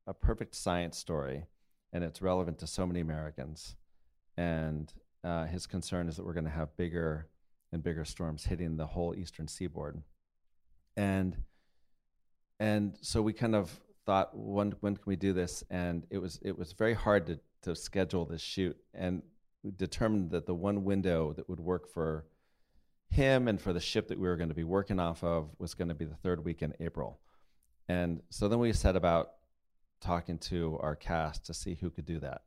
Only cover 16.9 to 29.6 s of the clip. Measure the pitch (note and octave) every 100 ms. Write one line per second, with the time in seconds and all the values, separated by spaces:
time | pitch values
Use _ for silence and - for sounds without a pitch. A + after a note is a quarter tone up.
16.9 | G#2+ A2 G#2 E2+ D#2+ _ _ - E2 -
17.9 | G2 F2+ F#2 D#2+ E2 - - F2+ D2+ _
18.9 | F2+ F2+ F2+ - - _ _ G2+ F#2+ F#2
19.9 | - A2+ G#2+ F2 E2+ D#2+ F2 G2 G2+ G2
20.9 | G2 F#2 E2 D#2 D#2+ - E2+ E2+ F2+ -
21.9 | - D#2+ D#2 D#2 _ _ _ _ _ _
22.9 | _ - - C3+ C3 B2 G2 G2 F2 -
23.9 | A2 G#2 - F2+ E2+ E2+ D#2 E2 F#2+ G2
24.9 | F#2 E2+ E2 F2 E2+ D#2 - F2 - F2
25.9 | D#2 D#2+ D2+ F#2 F2 D#2+ D#2+ D2+ - E2
26.9 | D#2+ B1 - _ - - _ _ _ -
27.9 | F2+ F2 E2 - - G2+ A#2 A#2+ G#2 G2
28.9 | F#2 F2 E2+ - - _ _